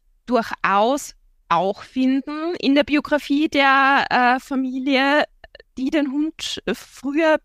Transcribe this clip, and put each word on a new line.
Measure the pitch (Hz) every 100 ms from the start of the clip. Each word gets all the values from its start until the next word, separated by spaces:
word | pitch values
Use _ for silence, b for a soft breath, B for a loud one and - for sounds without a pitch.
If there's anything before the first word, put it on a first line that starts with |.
| _ _ -
durchaus | 240 220 - 175 196 220 277 - - _ _ -
auch | 170 190 -
finden | - - 262 269 269 302 330 359
in | 247
der | 277
Biografie | 277 294 - 294 - 285 311
der, | 285 277 269 269 277 -
äh, | 247 247 262
Familie, | - 262 262 262 262 262 277 294 - _ - - - -
die | 262
den | 311 285
Hund, | 277 311 - - - -
äh, |
früher | 240 - - 254 285 320 302